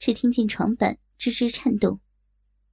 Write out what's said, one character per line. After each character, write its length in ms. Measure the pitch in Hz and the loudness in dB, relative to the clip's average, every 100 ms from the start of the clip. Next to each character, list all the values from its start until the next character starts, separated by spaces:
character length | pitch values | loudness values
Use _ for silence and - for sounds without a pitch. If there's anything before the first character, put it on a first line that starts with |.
只 120 | - | -2
听 200 | 220 240 | 0 2
见 160 | 247 214 | 2 0
床 260 | - - | 0 -2
板 240 | 233 196 - _ _ | 0 0 -2 _ _
吱 120 | 247 | -4
吱 200 | 233 240 | 0 -2
颤 300 | - 254 208 | 0 -2 0
动， 220 | 190 196 - _ _ _ _ _ _ | 0 -2 -12 _ _ _ _ _ _